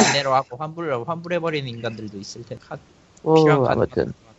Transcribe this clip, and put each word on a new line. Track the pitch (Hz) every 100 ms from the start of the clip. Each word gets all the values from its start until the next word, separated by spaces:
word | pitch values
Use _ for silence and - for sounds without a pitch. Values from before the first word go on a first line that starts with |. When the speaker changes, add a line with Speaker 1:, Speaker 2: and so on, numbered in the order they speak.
| 196
Speaker 1:
이내로 | 143 139
하고 | 131 - 120
환불-, | 156 165 165 123 120
환불해버리는 | 170 170 175 165 151 131
인간들도 | 117 113 110 107 98
있을 | 107 -
텐데, | 117 117 -
카-, | - - _ _ _
Speaker 2:
오, | 156 160
Speaker 1:
필요한 | 151 147
카드가 | 123
Speaker 2:
아무튼. | - - - 65 - 110